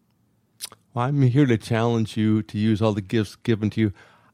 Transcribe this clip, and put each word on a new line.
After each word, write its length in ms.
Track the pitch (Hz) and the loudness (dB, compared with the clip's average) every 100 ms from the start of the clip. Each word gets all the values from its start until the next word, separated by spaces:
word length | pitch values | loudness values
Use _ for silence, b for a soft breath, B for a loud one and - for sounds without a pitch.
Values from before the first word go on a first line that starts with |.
| _ _ _ _ _ - - - _ | _ _ _ _ _ -16 -16 -18 _
Well, 140 | 120 123 | -6 -2
I'm 160 | 143 | 2
here 240 | 127 135 135 | 2 4 4
to 120 | 110 | 2
challenge 580 | - 113 120 117 107 113 | 0 0 0 0 -2 -2
you 260 | 107 107 | 0 0
to 160 | - 104 | -2 -2
use 240 | 110 101 | 0 2
all 120 | 110 | 0
the 60 | 107 | -2
gifts 360 | 92 117 101 - | -2 -2 -2 -6
given 340 | - 104 107 | -2 0 0
to 100 | - | 0
you. 120 | 110 - b b b | -2 -2 b b b